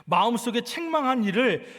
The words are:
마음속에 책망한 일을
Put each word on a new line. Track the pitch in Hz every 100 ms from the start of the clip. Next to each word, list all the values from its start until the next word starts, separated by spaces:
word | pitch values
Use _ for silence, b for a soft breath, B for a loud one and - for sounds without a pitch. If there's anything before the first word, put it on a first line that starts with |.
마음속에 | - 175 214 233 240 233
책망한 | 233 - 330 320 262 262
일을 | 202 190 254 170 B